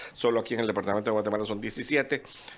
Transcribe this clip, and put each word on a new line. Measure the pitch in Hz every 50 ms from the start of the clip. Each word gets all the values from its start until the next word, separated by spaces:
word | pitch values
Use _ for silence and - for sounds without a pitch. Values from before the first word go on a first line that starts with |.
| - -
Solo | - - - 120 117 113
aquí | 110 - 123
en | 113
el | 117 107
departamento | 98 101 95 101 98 107 104 117
de | 107
Guatemala | 107 104 107 104 104 107
son | 101 107 101
diecisiete, | 117 110 - 127 120 - 143 143 135 - 143 127 - - - - - - -